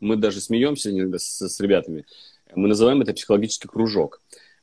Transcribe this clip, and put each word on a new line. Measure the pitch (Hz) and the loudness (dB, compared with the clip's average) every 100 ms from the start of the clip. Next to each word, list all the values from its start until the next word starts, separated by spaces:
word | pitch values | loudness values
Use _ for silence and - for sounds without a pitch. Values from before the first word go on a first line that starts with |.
мы | 104 110 | -2 0
даже | 107 98 | 0 -2
смеемся | - 113 139 147 107 | -2 0 0 -2 -4
иногда | 95 92 90 | -2 -2 -4
с, | - - 95 | -8 -10 -10
с | - | -4
ребятами, | 101 95 80 80 - - - _ _ 87 | 2 2 2 -10 -14 -20 -20 _ _ 0
мы | 101 | 2
называем | 107 117 139 | 4 4 4
это | 107 | 0
психологический | - - 104 110 - - | -4 0 0 0 -6 -8
кружок. | 113 113 104 73 - _ - _ _ | -2 0 0 -2 -6 _ -20 _ _